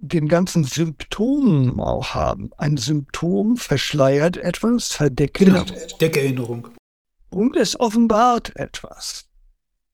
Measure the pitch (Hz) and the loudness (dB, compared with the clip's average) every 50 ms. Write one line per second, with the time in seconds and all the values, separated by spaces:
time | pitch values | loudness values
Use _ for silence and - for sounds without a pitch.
0 | 202 139 175 165 147 147 170 170 190 - - 175 147 131 - 147 170 160 143 - | -8 -4 -2 -2 0 2 2 2 2 2 0 0 0 0 0 -2 -2 -4 -4 -8
1 | - - - - 214 254 277 294 277 220 165 139 127 123 - - - - 120 117 | -12 -10 -4 -2 0 0 2 2 4 4 4 4 4 2 0 0 -2 -2 -2 -2
2 | 117 - - - - - - 98 101 - - - - 147 151 139 110 135 156 147 | -4 -4 -4 -2 -2 -2 -2 -4 -8 -12 -8 -4 -2 0 0 0 -2 -2 -2 -2
3 | 139 - - - 160 170 190 202 202 214 247 240 - - 143 131 - - - 151 | -4 -6 -8 -6 -2 -2 0 0 2 0 0 -2 -2 -2 -2 -2 -2 -2 0 2
4 | 135 135 139 143 151 175 180 - - 180 175 - - 226 240 233 - - - - | 4 4 4 4 2 0 -2 -2 -6 -6 -4 -2 0 0 0 0 -2 -4 -2 0
5 | 151 143 127 - 147 135 - - 196 190 - - - - - - - - - - | 0 0 2 2 -2 0 2 4 6 6 6 6 2 -4 -10 -14 -14 -12 -6 -2
6 | 160 160 156 143 135 135 127 127 120 113 120 120 120 - - - _ _ _ _ | -2 0 0 0 -2 -2 -2 -4 -4 -6 -8 -10 -12 -14 -20 -20 _ _ _ _
7 | _ _ _ _ _ - - 185 214 262 - 349 226 - - - 247 220 208 233 | _ _ _ _ _ -8 -4 -2 0 0 2 0 0 0 0 -2 -2 0 2 2
8 | 233 226 220 208 240 247 240 226 - - - - - - - - - - - - | 2 4 4 4 4 4 2 0 -2 -8 -10 -10 -10 -10 -10 -14 -16 -16 -18 -14
9 | - - - - - _ _ _ _ _ _ _ _ _ _ _ _ _ | -14 -12 -12 -14 -16 _ _ _ _ _ _ _ _ _ _ _ _ _